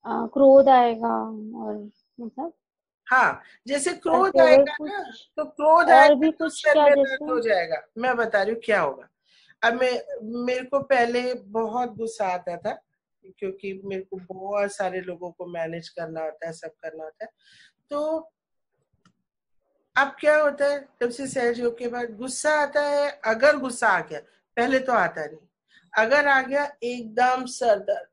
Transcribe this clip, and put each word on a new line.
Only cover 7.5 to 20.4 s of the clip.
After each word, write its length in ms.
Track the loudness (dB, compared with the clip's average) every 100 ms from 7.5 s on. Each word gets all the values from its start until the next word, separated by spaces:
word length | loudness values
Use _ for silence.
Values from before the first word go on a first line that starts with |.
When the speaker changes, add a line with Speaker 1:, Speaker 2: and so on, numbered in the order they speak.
| -2 -2 -8 -8 -6
Speaker 2:
मैं 180 | -4 -2
बता 240 | 0 0
रही 120 | -2
हूँ 80 | -4 0
क्या 160 | 0
होगा। 280 | 0 -6 -18 _ _ _ _ _
अब 100 | -2
मैं, 280 | 0 -2 -2 -8 -12 -10 -8 -4
मेरे 180 | -6 -4
को 140 | -6
पहले 540 | 0 0 2 -2 -4
बहुत 600 | -8 -8 -6 -4 -4 -6 -8
गुस्सा 320 | -12 -6 -6
आता 300 | -4 -8 -8
था, 140 | -8 -10 _ _ _ _ -20 _
क्योंकि 420 | -12 -10 -12 -12 -10
मेरे 160 | -12
को 160 | -10 -16 -14
बहुत 380 | -14 -6 -4 -4
सारे 300 | -4 -6 -6
लोगों 300 | -10 -12 -14
को 140 | -14 -12
manage 440 | -10 -8 -10 -14
करना 320 | -14 -12 -8
होता 260 | -10 -10 -14
है, 60 |
सब 180 | -14 -18 _
करना 220 | -16 -14
होता 220 | -18 _ -20
है। 60 | _ _ _ _ _ _
तो 420 | -6 -4 -6 -8 _ _ _ _ _ _ _ _ _ _ _ _ _ _ _ _ -2
अब 200 | -2 0
क्या 220 | 2 2